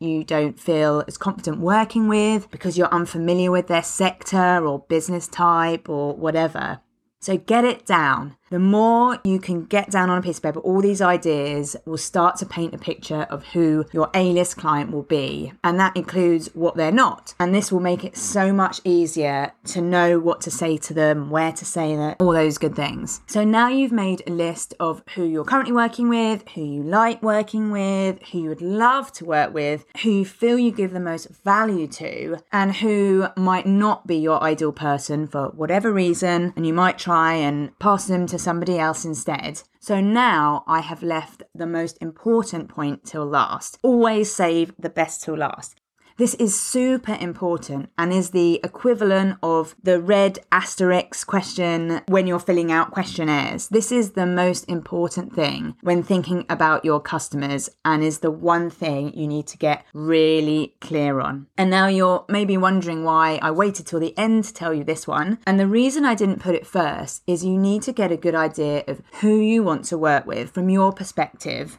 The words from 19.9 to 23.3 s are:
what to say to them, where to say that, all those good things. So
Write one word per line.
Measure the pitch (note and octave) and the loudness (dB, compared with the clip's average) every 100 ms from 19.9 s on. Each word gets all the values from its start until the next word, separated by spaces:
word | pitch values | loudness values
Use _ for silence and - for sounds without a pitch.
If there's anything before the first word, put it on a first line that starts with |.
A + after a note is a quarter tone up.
| F3+ F3 F3 | 2 4 4
what | E3 - | 2 -2
to | - | -4
say | - E3 D#3 | -4 -2 -2
to | - | -2
them, | D#3 D3+ D3+ C#3+ | 0 2 2 0
where | D#3 D#3+ | 0 -2
to | D#3+ | -4
say | - F3 D#3 D3+ | -8 -4 -2 -2
that, | D3+ - | -4 2
all | F#3 | 2
those | E3 D#3 D3 | 4 2 2
good | D#3 D3 | -4 -2
things. | C#3+ B2 B2+ - | -4 -4 -10 -12
So | - | -6